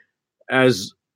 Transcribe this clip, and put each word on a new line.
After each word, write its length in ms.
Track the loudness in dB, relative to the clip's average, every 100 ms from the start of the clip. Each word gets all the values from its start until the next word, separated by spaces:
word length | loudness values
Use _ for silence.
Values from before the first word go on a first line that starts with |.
| _ _ _ _ -6
As 420 | 0 2 0 -6 _ _